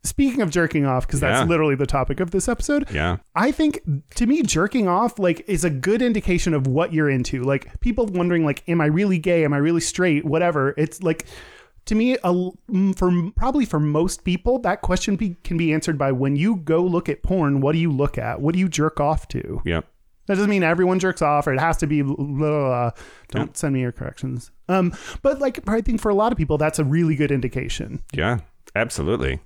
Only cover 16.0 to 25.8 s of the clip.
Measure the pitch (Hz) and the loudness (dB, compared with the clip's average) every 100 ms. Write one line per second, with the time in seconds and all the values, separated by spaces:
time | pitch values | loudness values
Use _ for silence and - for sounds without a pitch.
16 | 139 127 139 143 190 208 156 160 180 170 | 0 0 0 2 0 -2 0 2 2 0
17 | 170 147 - 185 147 139 139 160 165 135 | -2 -4 -2 0 2 2 2 2 0 0
18 | 143 - 113 - 143 175 190 151 156 - | -2 -2 -6 -2 0 0 0 0 -2 0
19 | 143 156 - - - - - 82 - _ | 0 -2 -4 -8 -6 -4 -2 -2 -4 _
20 | _ _ - 190 208 202 165 170 180 185 | _ _ -2 0 2 2 2 2 2 2
21 | 185 180 156 147 143 131 165 160 147 147 | 0 0 0 2 0 0 0 0 0 0
22 | 139 143 143 139 151 151 135 123 120 - | 0 -2 -4 -2 0 0 0 0 -2 -4
23 | - - - - - - 151 131 123 - | -20 -20 -8 -6 -6 -4 -2 0 -2 -6
24 | 127 - 131 127 - - - 185 180 - | -12 -8 -8 -8 -12 -16 -2 0 0 -2
25 | - - 277 277 277 - - 220 | -14 -2 -2 0 -2 -2 -2 0